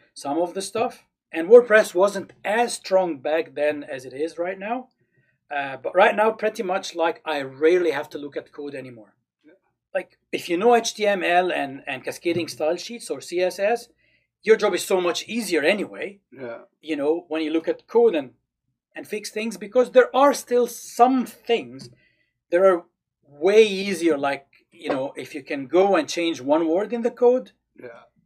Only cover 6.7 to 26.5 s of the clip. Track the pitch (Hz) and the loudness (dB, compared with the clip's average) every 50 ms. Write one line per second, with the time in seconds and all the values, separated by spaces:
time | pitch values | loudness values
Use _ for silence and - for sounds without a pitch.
6.7 | 185 190 190 - - 170 165 165 160 - - 160 151 143 135 135 135 135 151 160 | -4 -4 -6 -8 -6 -2 -2 -2 -2 -4 -6 -6 -6 -6 -6 -8 -4 0 2 4
7.7 | 180 185 175 165 139 143 147 - - 151 143 143 - 165 - - - - 143 - | 4 4 2 0 -2 -4 -6 -8 -10 -14 -14 -12 -12 -12 -14 -14 -14 -14 -14 -12
8.7 | 139 135 127 127 120 113 104 101 _ _ _ _ _ _ _ _ - _ _ _ | -12 -12 -14 -16 -18 -20 -20 _ _ _ _ _ _ _ _ _ -20 _ _ _
9.7 | _ _ _ _ - 190 185 - _ _ _ _ - - - - 175 170 202 240 | _ _ _ _ -8 -8 -8 -10 _ _ _ _ -10 -8 -6 -4 -2 0 2 4
10.7 | 240 233 233 - - - 208 202 202 185 165 170 175 180 185 180 151 143 139 135 | 4 4 2 -2 -6 -4 -2 0 0 0 0 0 2 2 2 0 -2 -4 -6 -6
11.7 | 135 135 - 143 135 127 - - 127 - - 175 170 175 160 147 - - 160 151 | -8 -12 -12 -10 -10 -10 -8 -10 -10 -6 -4 -4 -4 -4 -4 -8 -8 -4 -4 -2
12.7 | 175 175 - - 233 226 - - - 135 - - 175 175 180 180 175 - 196 208 | -2 -4 -6 -12 -14 -12 -10 -10 -10 -10 -10 -8 -4 -2 -2 -2 -2 -2 -2 -2
13.7 | 240 240 - - _ _ _ _ _ _ _ _ _ _ - 202 220 202 202 208 | -2 -2 -6 -10 _ _ _ _ _ _ _ _ _ _ 2 2 4 4 4 2
14.7 | 180 165 - - 202 185 180 175 160 - - - 214 240 220 180 175 151 139 160 | -2 -2 -2 -2 -2 0 0 0 -2 -4 -6 -8 -8 -8 -4 -2 0 0 2 2
15.7 | 208 208 165 117 101 101 139 190 202 _ _ _ - - 127 117 117 - - _ | 0 0 -2 -8 -10 -12 -12 -12 -14 _ _ _ -20 -16 -14 -14 -14 -14 -18 _
16.7 | _ _ - 147 160 143 139 151 165 175 - - 151 160 160 151 156 165 160 - | _ _ -10 -8 -6 -2 0 0 0 -2 -4 -6 -6 -6 -4 -2 -2 -2 -2 -4
17.7 | 160 - _ - - 226 240 226 175 151 135 123 - _ _ _ _ _ _ _ | -6 -6 _ -2 2 4 4 4 4 0 -4 -6 -12 _ _ _ _ _ _ _
18.7 | _ _ _ _ - 156 156 - 202 214 208 - - 214 220 226 214 - 220 208 | _ _ _ _ -16 -16 -12 -10 -10 -10 -10 -10 -10 -8 -8 -8 -8 -10 -10 -2
19.7 | - 254 247 - - 254 240 - - 254 277 285 262 - - - 240 247 240 240 | 0 2 2 4 6 4 4 4 4 4 4 4 4 0 -2 -2 0 0 0 0
20.7 | - - - - - - 240 254 262 254 226 - - - _ - 233 202 135 117 | -4 -10 -18 -6 2 4 6 6 6 4 -2 -4 -8 -10 _ -2 -2 -2 -2 -6
21.7 | 123 135 - - - _ _ _ _ _ _ _ _ _ _ _ 170 175 190 196 | -14 -18 -20 -20 -20 _ _ _ _ _ _ _ _ _ _ _ 2 4 6 6
22.7 | 180 170 - _ _ _ _ _ _ _ _ 135 143 143 151 190 202 220 220 214 | 4 4 0 _ _ _ _ _ _ _ _ _ _ -2 0 4 6 6 6 6
23.7 | 196 190 196 202 190 160 170 165 151 143 143 139 139 135 - _ _ _ _ _ | 4 -2 -4 -4 -4 0 0 0 0 2 0 -2 -4 -4 -8 _ _ _ _ _
24.7 | _ - 156 147 147 131 135 139 - 143 131 - - 151 139 - 156 139 135 131 | _ -12 -6 -6 -4 -4 -4 -6 -8 -10 -12 -12 -12 -12 -10 -8 -8 -8 -6 0
25.7 | 160 180 196 202 196 170 143 - - 170 170 165 160 123 127 139 | 2 4 4 4 4 2 0 -2 -4 -4 -4 -4 -4 -4 -2 0